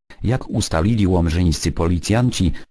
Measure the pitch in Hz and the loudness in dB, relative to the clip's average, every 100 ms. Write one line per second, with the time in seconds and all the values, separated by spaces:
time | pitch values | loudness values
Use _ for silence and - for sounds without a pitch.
0 | - - 104 123 - 117 - 80 95 113 | -20 -8 -4 -4 -2 -4 -2 0 0 2
1 | 92 90 85 82 85 76 82 78 85 87 | 2 2 2 2 0 0 -2 -2 0 0
2 | - 113 127 - 85 - - | 0 2 2 0 -2 -2 -8